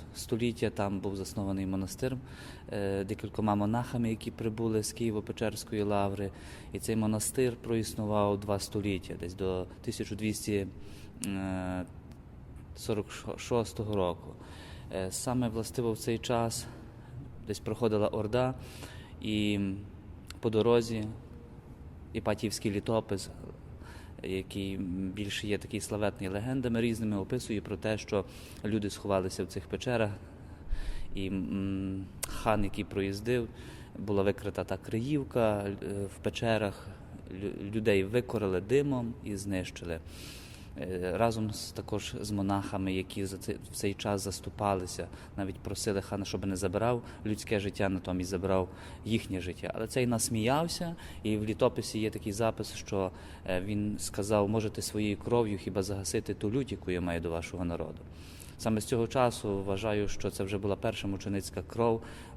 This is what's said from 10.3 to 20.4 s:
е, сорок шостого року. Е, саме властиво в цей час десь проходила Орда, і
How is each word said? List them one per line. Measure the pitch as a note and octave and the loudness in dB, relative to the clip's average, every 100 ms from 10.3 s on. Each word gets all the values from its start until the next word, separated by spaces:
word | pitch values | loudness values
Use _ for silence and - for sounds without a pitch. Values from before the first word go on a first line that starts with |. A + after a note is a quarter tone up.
| G#2 - G2+ F#2 - - - - - G2+ | 0 2 2 0 -6 -12 -12 -14 -8 -4
е, | G2 F#2+ F#2 F#2 F#2 F2 - - - - - - - - - | -2 0 -2 0 -2 -4 -10 -16 -16 -16 -16 -14 -14 -14 -8
сорок | - G#2+ - - - - | -2 0 -2 -6 -6 -6
шостого | - A#2+ A2 - G#2 G#2 | 0 2 2 -2 0 2
року. | F2+ F2 - - - - - - - | 2 2 -6 -14 -14 -14 -12 -12 -6
Е, | F#2 F#2+ | -4 -2
саме | - - B2 A#2+ | -2 0 2 2
властиво | A2+ G#2+ - A#2 | 0 -2 0 0
в | G#2+ | 2
цей | - A2+ | 0 0
час | - A#2+ A#2 - - - - - - - - - - | 2 2 4 0 -6 -12 -14 -14 -12 -12 -12 -10 -6
десь | G2+ | -4
проходила | - G#2+ A#2 G#2+ G#2 | -2 2 4 6 4
Орда, | A2 G#2 A#2+ B2+ C3 - - - - - - | 2 2 4 2 0 -8 -12 -12 -12 -14 -6
і | G#2+ G#2+ G#2 G#2 G2 G2 G2+ - - - - - | 0 4 4 4 2 -2 -8 -14 -14 -14 -14 -2